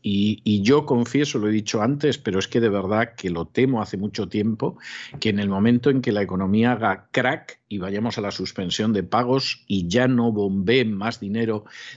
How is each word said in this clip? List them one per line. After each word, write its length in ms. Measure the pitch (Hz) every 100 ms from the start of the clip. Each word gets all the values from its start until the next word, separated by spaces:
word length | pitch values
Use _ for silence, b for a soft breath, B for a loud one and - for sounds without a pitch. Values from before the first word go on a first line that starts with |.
Y, 400 | 104 101 104 107
y 180 | - 104
yo 240 | 101 147 143
confieso, 540 | 123 120 139 143 117
lo 80 | 104
he 60 |
dicho 280 | 107 101 113
antes, 360 | 110 143 147 -
pero 200 | - 95
es 120 | 95
que 100 | 127
de 80 | 117
verdad 460 | 101 92 110 113 -
que 140 | 92
lo 160 | 85 82
temo 360 | - 131 120
hace 140 | 101 98
mucho 320 | 101 107 92
tiempo, 500 | 104 107 110 147 - B B B -
que 80 | 110
en 100 | 101
el 80 | 101
momento 420 | 95 110 120 143
en 120 | 131
que 100 | 123
la 100 | 104
economía 520 | 98 95 95 107 120
haga 340 | 113 113 110 -
crack 500 | - 127 160 - - -
y 80 | 101
vayamos 400 | 95 101 113 110
a 40 |
la 100 | 101
suspensión 600 | - 92 - 90 - 110
de 120 | 104
pagos 600 | 87 107 123 135 - - -
y 200 | 98 87
ya 220 | 113 127
no 240 | 123 117
bombeen 600 | 104 101 98 92 127 113
más 280 | 101 107 -
dinero 420 | 101 110 113 107 - B B